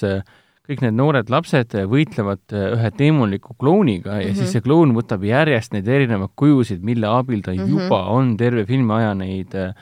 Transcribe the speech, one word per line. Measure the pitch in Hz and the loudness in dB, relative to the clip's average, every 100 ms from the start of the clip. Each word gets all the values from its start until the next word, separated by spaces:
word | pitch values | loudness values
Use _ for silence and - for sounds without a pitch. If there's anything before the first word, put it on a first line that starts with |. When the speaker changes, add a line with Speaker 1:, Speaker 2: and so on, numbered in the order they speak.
| 101 | -4
Speaker 1:
äh, | 98 - _ _ _ - | -4 -6 _ _ _ -10
kõik | 131 123 | -4 0
need | 113 | 2
noored | 143 139 104 | 2 0 0
lapsed, | 131 170 147 117 | -2 0 0 0
äh, | 107 95 | -2 0
võitlevad, | 131 156 - 101 98 - | 0 0 -2 -4 -4 -6
äh, | 104 98 117 | -4 -2 0
ühe | 113 | -2
teemonliku | 110 143 151 107 95 - - | 2 2 2 2 -2 -8 -4
klouniga | 135 202 165 92 95 104 | 2 2 2 0 -4 -4
ja | 92 | -2
Speaker 2:
Mhm. | - | -2
Speaker 1:
siis | - | -2
see | 117 | -2
kloun | 123 160 151 | 2 4 4
võtab | 113 113 104 101 | 2 -2 -4 0
järjest | 127 160 117 - | 0 2 0 -2
neid | 104 98 | -4 0
erinevaid | 139 127 104 95 - | 0 0 -2 -4 0
kujusid, | 143 139 113 90 101 | 2 4 2 -4 -4
mille | 117 104 | -2 0
abil | 120 131 107 | 0 0 -4
ta | 92 | -2
Speaker 2:
Mhm. | 92 95 | -4 -2
Speaker 1:
juba | - 180 104 92 | 0 0 0 0
on | 120 127 107 | 0 2 2
terve | 120 120 98 | 0 0 0
filmi | 131 117 | 0 2
aja | 110 110 98 | 2 0 -2
neid, | 92 95 92 95 | -4 -6 -6 -6
äh, | 92 95 | -6 -8